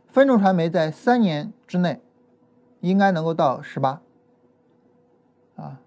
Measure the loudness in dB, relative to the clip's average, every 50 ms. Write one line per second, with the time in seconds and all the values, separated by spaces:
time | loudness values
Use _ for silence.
0 | _ _ 2 2 4 4 4 4 2 2 2 2 0 0 0 0 -2 -2 -4 -4
1 | 0 0 2 2 2 0 0 -2 -6 -10 -14 _ _ _ -4 -2 -2 -2 -4 -6
2 | -12 _ _ _ _ _ _ _ _ _ _ _ _ _ _ _ -4 -2 2 2
3 | 2 2 2 0 -2 -2 -2 0 0 0 -2 -4 -8 -12 -6 -4 -4 -4 -4 -6
4 | -12 _ _ _ _ _ _ _ _ _ _ _ _ _ _ _ _ _ _ _
5 | _ _ _ _ _ _ _ _ _ _ _ -18 -18 -18 -18 -20 _